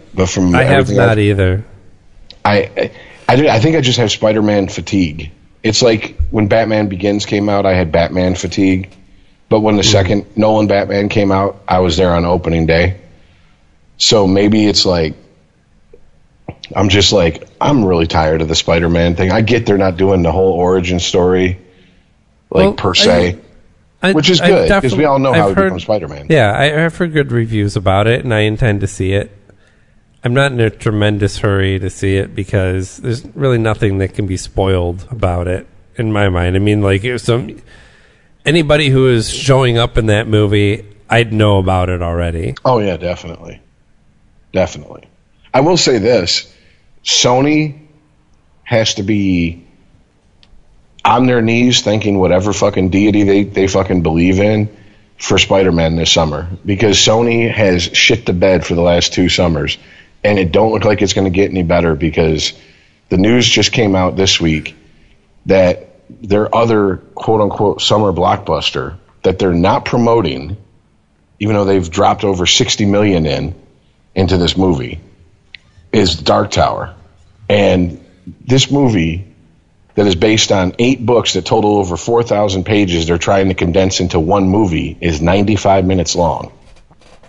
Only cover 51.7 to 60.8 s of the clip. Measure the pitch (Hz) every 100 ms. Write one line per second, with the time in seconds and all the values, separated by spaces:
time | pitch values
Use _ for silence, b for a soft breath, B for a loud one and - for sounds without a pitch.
51.7 | 123 104 107 107 98 92 92 101 95 101
52.7 | 98 92 95 107 104 101 98 101 101 95
53.7 | 95 87 92 82 82 90 95 104 107 107
54.7 | b b b b _ - 95 - 98 95
55.7 | 85 82 82 80 85 80 73 87 92 -
56.7 | 98 107 90 - 110 120 117 117 104 101
57.7 | 90 85 - - - - 90 95 90 -
58.7 | 85 87 87 - - 90 - 90 76 73
59.7 | - B B B B 104 101 87 95 110
60.7 | 107